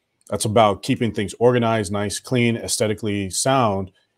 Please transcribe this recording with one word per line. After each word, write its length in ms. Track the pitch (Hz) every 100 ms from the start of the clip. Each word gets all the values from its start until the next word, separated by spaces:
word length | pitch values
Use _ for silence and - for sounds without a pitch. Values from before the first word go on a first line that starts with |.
| _ _ -
that's 160 | 101 110
about 360 | 110 107 98
keeping 300 | - 123 113
things 240 | 107 98 -
organized, 520 | 120 123 117 113 95
nice, 280 | 101 104 -
clean, 380 | - 127 120 113
aesthetically 720 | 92 - 107 104 107 101 95
sound, 640 | - 131 135 117 98 95 _ _